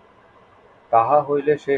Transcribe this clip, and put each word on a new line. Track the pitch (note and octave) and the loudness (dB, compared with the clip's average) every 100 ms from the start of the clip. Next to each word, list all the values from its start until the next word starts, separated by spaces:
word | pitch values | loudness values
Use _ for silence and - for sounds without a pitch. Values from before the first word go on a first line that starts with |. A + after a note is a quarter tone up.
| _ _ _ - _ _ _ _ - | _ _ _ -20 _ _ _ _ -2
তাহা | A2+ A2+ D3 | 0 2 0
হইলে | D3 C#3+ C#3 C#3+ | 0 -4 -2 -4
সে | - | -2